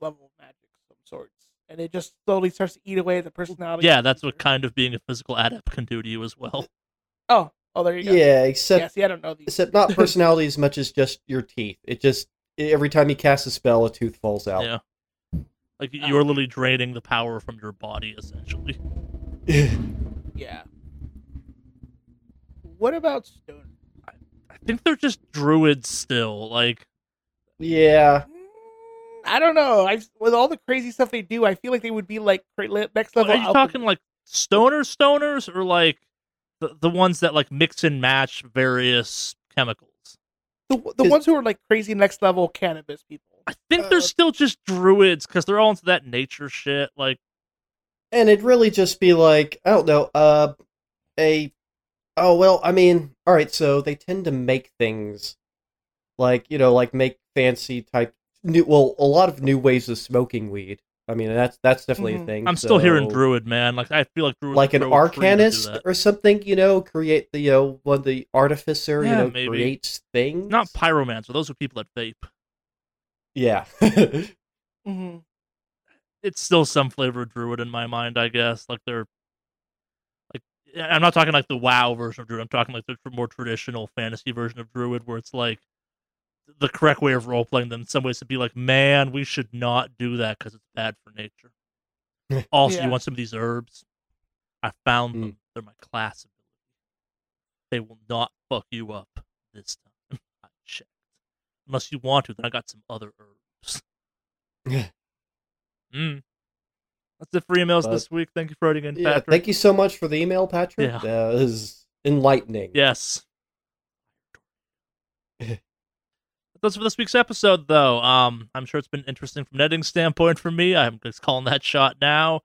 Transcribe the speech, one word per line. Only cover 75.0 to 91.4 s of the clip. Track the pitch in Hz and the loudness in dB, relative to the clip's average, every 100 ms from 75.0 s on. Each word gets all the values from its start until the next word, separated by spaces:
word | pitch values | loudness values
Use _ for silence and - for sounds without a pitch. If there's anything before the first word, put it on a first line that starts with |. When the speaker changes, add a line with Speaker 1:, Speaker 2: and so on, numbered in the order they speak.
| 185 170 165 _ _ _ _ _ _ _ _ _ | -12 -16 _ _ _ _ _ _ _ _ _ _
Speaker 2:
It's | 202 - | -10 -8
still | - 175 147 | 0 2 2
some | 151 135 | 0 -2
flavor | - 131 123 | -2 -4 -4
of | 117 | -10
druid | 120 117 120 | -10 -8 -8
in | 120 | -8
my | 120 117 | -10 -8
mind, | 120 120 117 | -8 -6 -4
I | 117 | -4
guess. | 120 117 117 - | -2 -4 -4 -10
Like, | 120 - | -14 -8
they're, | 117 110 _ _ _ _ _ _ _ _ _ _ _ _ | -10 -10 _ _ _ _ _ _ _ _ _ _ _ _
like, | 127 _ _ _ 170 | -20 _ _ _ -12
I'm | 160 160 | -2 2
not | 175 | 4
talking, | 170 160 | 4 2
like, | 151 127 | 0 -2
the | 127 | -2
WoW | 123 123 123 117 | 2 2 2 -2
version | 117 104 | -8 -12
of | 113 | -12
druid. | 113 | -12
I'm | 113 | -6
talking, | 127 117 120 | -4 -4 -8
like, | 113 | -14
the | 123 | -16
tr-, | 135 123 | -14 -8
more | 120 | -8
traditional | - 120 113 - 120 104 | -8 -8 -8 -8 -12 -12
fantasy | - 113 113 - | -10 -10 -10 -10
version | 120 117 117 | -8 -8 -10
of | 113 | -14
druid, | 127 123 120 117 | -8 -6 -6 -8
where | 117 | -14
it's, | - | -12
like, | 127 120 110 _ _ _ _ _ _ _ _ _ _ | -6 -6 -6 _ _ _ _ _ _ _ _ _ _
the | 139 | -6
correct | - 151 143 | 2 2 2
way | 143 | 0
of | 131 117 | 0 -2
role-playing | 123 117 131 123 | -4 -2 -2 -4
them | 117 | -10
in | 120 | -6
some | 143 | -4
ways | 127 120 | -4 -8
to | 117 | -8
be | 131 | -6
like, | 120 | -6
"Man, | 123 127 131 139 143 135 | -6 0 2 4 2 0
we | 135 | -4
should | 139 - 120 | -8 -8 -8
not | 120 120 120 127 123 | -6 -2 -2 -4 _
do | 120 120 | -6 -4
that | 110 104 | -6 -6
'cause | 110 110 | -14 -20
it's | _ - | _ -10
bad | 110 107 _ | -8 -10 _
for | |
nature." | 107 107 _ | -20 -20 _